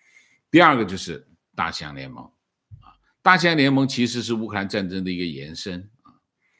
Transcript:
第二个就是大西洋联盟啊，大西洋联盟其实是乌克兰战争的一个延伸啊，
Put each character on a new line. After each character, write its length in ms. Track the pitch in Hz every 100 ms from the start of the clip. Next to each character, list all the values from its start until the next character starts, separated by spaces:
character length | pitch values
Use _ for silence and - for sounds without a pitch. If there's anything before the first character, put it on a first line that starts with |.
| _ _ _ _ _
第 120 | 160
二 160 | 165 131
个 80 | 98
就 100 | 95
是 320 | 90 78 - _ _ -
大 160 | 82
西 120 | -
洋 120 | 78 69
联 160 | 67
盟 120 | 60 62 _ _ _ _ -
啊， 120 | - _ _ _
大 160 | 185 180
西 100 | 170
洋 100 | 156
联 140 | 139
盟 160 | 135 135
其 180 | - 120
实 160 | 120
是 120 | 107
乌 120 | 113 110
克 100 | 101
兰 120 | 98
战 200 | 110 90
争 160 | 95
的 60 | 92
一 80 | 87
个 80 | 87
延 300 | 67 73 80
伸 340 | 101 90 104 _
啊， 80 | _ _ _ _ _